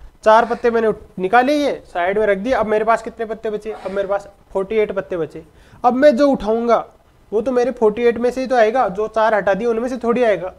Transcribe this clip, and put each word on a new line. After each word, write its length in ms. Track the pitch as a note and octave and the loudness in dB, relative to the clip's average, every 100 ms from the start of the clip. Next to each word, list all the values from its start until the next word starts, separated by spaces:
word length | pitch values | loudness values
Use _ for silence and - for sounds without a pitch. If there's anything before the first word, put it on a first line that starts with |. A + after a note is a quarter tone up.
| - - | -20 -2
चार 220 | G#3+ A3 A3+ | 4 6 4
पत्ते 260 | A3+ A#3+ | 0 0
मैंने 160 | A3+ A3 | 0 0
उठ-, 320 | G#3 - - | -2 -8 -6
निकाले, 360 | F#3 A#3 B3+ D4 | 0 2 2 2
ये 280 | C#4 E3+ - | 0 -4 -8
side 320 | F3+ F3 G3+ | -4 -2 0
में 60 | G#3+ | 0
रख 100 | F#3+ | 0
दिए। 160 | A3 | 0
अब 120 | A#3+ G#3+ | -2 0
मेरे 180 | G#3+ A3 | 0 2
पास 160 | A3+ | 0
कितने 240 | A#3+ A3 A3 | -2 -10 -8
पत्ते 240 | A3 A3 | -8 -8
बचे? 220 | G#3 A3 | -8 -10
अब 180 | G#3+ F#3+ | -12 -8
मेरे 160 | G3 F#3+ | -6 -4
पास 220 | G3 - - - | -4 -6 -20 -10
फ़ोर्टी 220 | G3 F#3+ A3 | -6 -4 -2
एट 160 | G#3 | -2
पत्ते 260 | F#3+ F#3+ F3+ | -4 -6 -6
बचे। 260 | D3+ D#3+ D#3+ _ - - | -6 -10 -20 _ -20 -4
अब 100 | A#3+ | 0
मैं 220 | B3 D4 A#3 | 4 4 6
जो 120 | C#4+ | 2
उठाऊंगा 560 | C4 G3+ A3+ A#3 G#3 - _ _ _ - | 2 0 -2 2 0 -2 _ _ _ -8
वो 100 | G#3 | -6
तो 100 | A#3 | -2
मेरे 200 | B3 A#3+ | -2 -2
फ़ोर्टी 320 | B3 G#3+ G#3+ | 0 0 2
एट 140 | A#3+ A3+ | 0 0
में 120 | A#3+ | -2
से 100 | A#3+ | -4
ही 60 | C4 | -2
तो 80 | B3+ | 2
आएगा, 320 | G#3+ B3+ G#3+ | 2 2 -2
जो 180 | F#3 G#3+ | -2 -4
चार 260 | A3 A3 | 0 0
हटा 200 | G#3+ G3 | 2 0
दिए 140 | F#3+ A#3+ | 0 0
उनमें 200 | A3+ A#3+ | -2 -4
से 80 | B3+ | -4
थोड़ी 260 | A#3 A#3+ | -2 0
आएगा। 280 | A#3 F#3+ F3+ | 2 0 -4